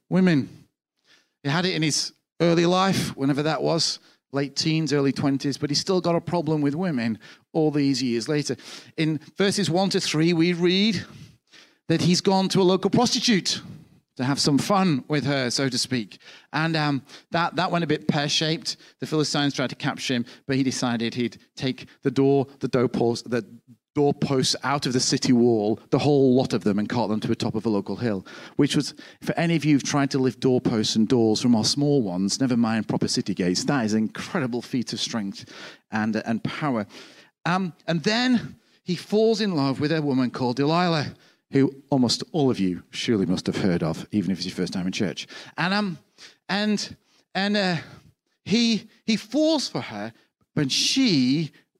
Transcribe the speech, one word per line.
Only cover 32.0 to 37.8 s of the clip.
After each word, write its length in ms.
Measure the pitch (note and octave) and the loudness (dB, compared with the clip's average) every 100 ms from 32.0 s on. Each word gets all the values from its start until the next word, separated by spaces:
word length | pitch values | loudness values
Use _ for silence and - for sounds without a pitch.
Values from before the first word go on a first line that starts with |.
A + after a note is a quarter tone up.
ones, 380 | G2+ F2+ G2 - | 0 -2 -2 0
never 180 | C3+ B2 | 0 2
mind 300 | A2 A2 G#2 | 2 0 -2
proper 200 | A#2+ - | -2 -2
city 280 | - A2+ F#2+ | -2 -4 -2
gates, 280 | F2+ F2+ C#3 | 0 0 0
that 200 | C#3+ G#2+ | 0 0
is 80 | |
an 60 | A2 | 0
incredible 640 | A2 - - F#3 B2+ A#2+ | -2 -6 -6 -4 -4 -4
feat 300 | - B2+ A2+ | -4 -6 -6
of 60 | A#2 | -6
strength 460 | - A#2 G2 - - - - - _ | -6 -6 -6 -10 -16 -18 -18 -20 _
and, 240 | A2 A2 A2 | -4 -2 -2
uh, 80 | - | -2
and 180 | A2+ | -4
power. 440 | - - D3+ A#2 G2+ - - - - _ E3 | -4 -4 -2 -2 -4 -12 -20 -20 -20 _ -4
Um, 280 | F#3 F#3 - | -2 -4 -8